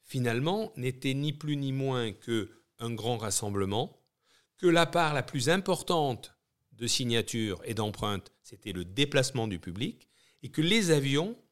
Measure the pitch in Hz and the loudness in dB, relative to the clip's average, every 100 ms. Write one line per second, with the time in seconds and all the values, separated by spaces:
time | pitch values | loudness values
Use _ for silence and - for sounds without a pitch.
0 | - 135 120 117 127 202 220 - 127 127 | -6 -2 0 2 0 -2 -4 -6 -6 -4
1 | 139 135 147 147 151 143 139 135 135 127 | -2 0 -2 -4 -4 -2 -2 -2 0 0
2 | 113 101 - 117 95 - _ _ 117 113 | -2 -6 -2 -2 -2 -12 _ _ -6 -4
3 | 110 120 107 95 107 101 95 101 160 - | -2 -2 0 -2 -2 -2 0 0 -2 -8
4 | _ _ _ _ _ _ 180 170 165 170 | _ _ _ _ _ _ 4 4 4 4
5 | 160 147 117 147 123 185 185 180 - 175 | 2 0 -2 0 2 2 2 -2 0 0
6 | 147 113 - _ _ _ _ - 117 - | 2 -2 -8 _ _ _ _ -8 -2 0
7 | 123 117 104 117 110 90 - 107 107 101 | 2 0 0 -2 -2 -4 -6 -2 -2 -2
8 | 107 98 - _ - - 110 90 87 98 | -2 -2 -6 _ -20 -14 -8 -6 -6 0
9 | 143 139 131 123 113 90 - 90 151 - | 2 2 2 0 -2 -4 -6 -6 -6 -6
10 | _ _ _ _ 127 - 160 220 185 151 | _ _ _ _ -10 -2 2 4 4 4
11 | 139 139 180 240 _ | 4 2 0 -6 _